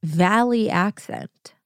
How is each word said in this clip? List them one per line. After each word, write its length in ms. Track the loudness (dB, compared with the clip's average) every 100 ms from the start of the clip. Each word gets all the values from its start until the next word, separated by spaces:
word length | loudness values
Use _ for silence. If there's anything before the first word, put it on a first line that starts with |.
Valley 680 | -4 2 2 4 2 0 0
accent. 840 | 0 -2 -4 -12 -12 -14 _ -20 _